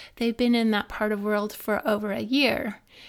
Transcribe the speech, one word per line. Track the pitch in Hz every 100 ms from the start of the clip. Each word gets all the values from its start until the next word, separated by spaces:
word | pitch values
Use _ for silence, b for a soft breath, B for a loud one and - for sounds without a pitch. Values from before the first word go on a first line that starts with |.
| B -
They've | 233 233
been | 247 240
in | 226
that | 208 -
part | - 214
of | 208
the | 208
world | 208 214
for | - - 208 -
over | 208 208
a | 214
year. | 214 262 262 - 220 196 _ B